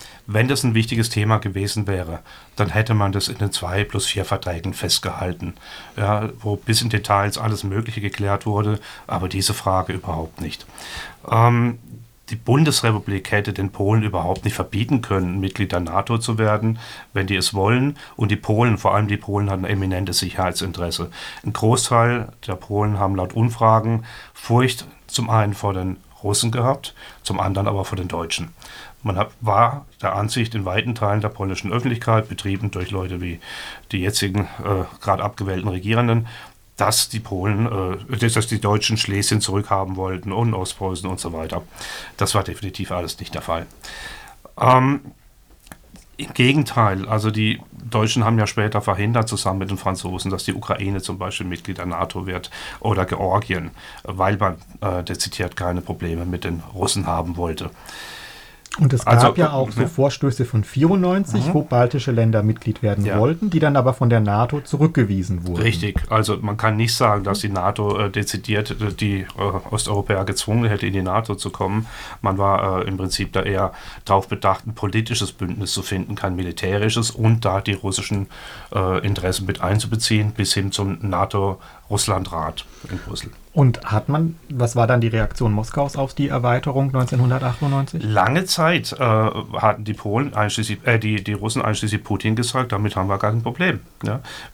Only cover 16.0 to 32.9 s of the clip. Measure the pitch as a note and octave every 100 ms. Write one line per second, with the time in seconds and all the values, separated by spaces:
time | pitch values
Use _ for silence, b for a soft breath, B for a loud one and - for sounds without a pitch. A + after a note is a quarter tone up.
16 | G2 A2+ A2+ A2 G#2+ G#2+ A2 A2+ B B
17 | B G2+ F#2+ F#2+ F2 G2+ G2 B2 C#3 D3
18 | B B G#2+ G#2 - G#2+ A#2+ G2+ G2+ G2+
19 | G#2 G2+ - G2+ G2+ F#2+ F#2 G2 F#2+ F#2
20 | F#2+ F2 F2+ - F#2 - F#2+ E2+ F2 -
21 | E2+ B B B G#2+ G#2+ A2 B2 - A#2+
22 | A#2 A#2+ A2 - - F#2 - G#2 G#2+ G2+
23 | G2 G2 F2+ A2+ A#2 A#2 A2+ A2 A2 A2+
24 | A2+ B B - - A#2 B2+ - - -
25 | - - A2 A2 G2+ G2+ G#2 F#2+ F#2 F#2
26 | - - G2+ G#2 A#2 A#2+ A#2+ C#3 - -
27 | B B - F#2+ F#2+ G2 G#2 G2+ F#2 F#2+
28 | F2+ F2 E2 - E2 - B B B B
29 | A2 F#2 G#2 - A2 G2+ - C#3+ - -
30 | F#2+ G2 A2 B2+ A2+ A2+ F#2+ G2 A2+ A#2
31 | G#2 G#2 G#2 - G2 F2+ G2 A#2 B2+ A#2
32 | - A2+ A2 A2 G2 G2 G#2 F#2 F2+